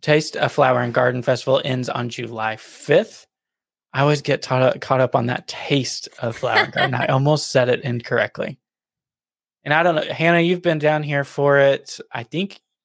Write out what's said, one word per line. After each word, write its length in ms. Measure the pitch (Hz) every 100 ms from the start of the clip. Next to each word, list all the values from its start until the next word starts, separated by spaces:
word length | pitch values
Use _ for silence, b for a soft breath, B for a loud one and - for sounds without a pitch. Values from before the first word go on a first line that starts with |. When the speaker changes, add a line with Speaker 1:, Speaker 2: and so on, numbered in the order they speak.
Speaker 1:
Taste 360 | - 151 156 -
of 160 | 127
Flower 280 | - 135 123
and 120 | 123
Garden 300 | 120 123 127
Festival 380 | 120 127 - 135
ends 240 | - 127 123
on 200 | - 120
July 480 | - 117 113 110 110
fifth. 720 | - - - 151 226 - - _ _ _ _ _ _
I 80 | 127
always 220 | 143 147
get 200 | 143 135
ta-, 320 | - 131 131 131
caught 200 | - 131
up 140 | 127
on 120 | 131 120
that 200 | 127 -
Taste 640 | - - 143 123 - - -
of 160 | 120 113
Flower 280 | 123 -
and 80 | 415
Garden. 220 | - 359
I 120 | - -
Speaker 2:
<laughs> 20 |
Speaker 1:
almost 420 | 131 139 151 -
said 180 | 135 123
it 120 | 123
incorrectly. 760 | 135 120 - 120 107 - - 123 _ _ _ _ _ _ _ _ _ _
And 80 | -
I 100 | 151
don't 120 | 175
know, 180 | 160 -
Hannah, 280 | 139 165 170
you've 200 | 170 175
been 160 | 175 156
down 240 | 151 151
here 220 | 147 147
for 340 | 139 - 143 139
it. 400 | 139 135 - - -
I 100 | 123
think 380 | 113 151 196 - _ _